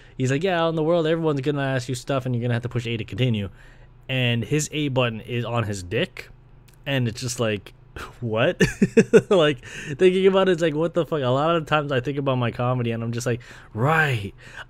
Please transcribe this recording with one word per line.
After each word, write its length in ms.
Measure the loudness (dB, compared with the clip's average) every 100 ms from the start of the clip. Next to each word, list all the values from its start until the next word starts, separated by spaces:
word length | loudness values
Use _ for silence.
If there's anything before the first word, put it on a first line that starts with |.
| -14 -4
he's 140 | -2
like, 100 | 0
"Yeah, 180 | 0 0
out 60 | 0
in 40 | 0
the 60 |
world, 240 | 0 2 2
everyone's 340 | 0 0 0
gonna 220 | -2 -2
ask 260 | -2 -2 -4
you 60 |
stuff, 320 | -8 -4 -4 -2
and 80 |
you're 80 | -2
gonna 120 | -2
have 80 | -2
to 60 | -2
push 180 | -6 -4
A 100 | -6
to 80 |
continue." 440 | -6 -2 0 0 -4 -10 -20 -20 -20 -16 -6
And 360 | -2 0 0
his 240 | 0 -2 -2
A 160 | -2 -2
button 320 | 0 0 -2
is 240 | -6 -4
on 200 | -2 -2
his 180 | -2 -4
dick, 480 | -4 -2 -2 -6 -20 -20 -20 -20 -20 -14 -4
and 200 | -2 -2
it's 120 | -2
just 180 | -6 -2
like, 340 | -2 -2 -6 -20 -18 -16 -14 -8
what? 400 | -4 0 2 2 2
<laughs> 640 | 2 4 4 6 6 6
Like, 340 | 4 4 0
thinking 640 | -8 -14 -8 2 4 6 4
about 220 | 4 4
it, 40 |
it's 100 | 2
like, 120 | 0
what 200 | 0 -2
the 100 | 0
fuck? 160 | -2 0
A 80 | 2
lot 280 | 2 2 0
of 100 | 2
times 260 | 0 0
I 80 | -2
think 180 | -2 -2
about 200 | 0 0
my 120 | 0
comedy 400 | -2 -2 0 -2
and 100 | -2
I'm 100 | -4
just 140 | -4 -2
like, 140 | -4 -6 -20 -10
"Right, 600 | -2 2 2 2 -2 -6 -12 -20 -20